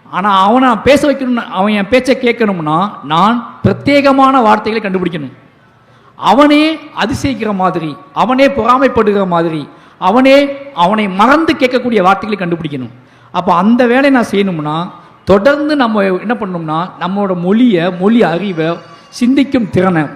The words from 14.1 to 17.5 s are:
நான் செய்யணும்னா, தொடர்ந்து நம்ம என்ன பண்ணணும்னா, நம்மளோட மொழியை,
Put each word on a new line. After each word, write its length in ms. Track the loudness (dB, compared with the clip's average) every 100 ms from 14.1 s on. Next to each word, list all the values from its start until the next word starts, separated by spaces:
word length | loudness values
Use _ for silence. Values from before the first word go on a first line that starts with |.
நான் 180 | 2 0
செய்யணும்னா, 440 | -2 -2 -4 -6 -6 -8 -12 -20 _
தொடர்ந்து 500 | 0 2 4 2 0 0
நம்ம 280 | 0 0
என்ன 300 | -2 -2 -4
பண்ணணும்னா, 440 | -6 -6 -8 -6 -6 -6 -6
நம்மளோட 320 | -6 -4 -4 -2
மொழியை, 420 | 0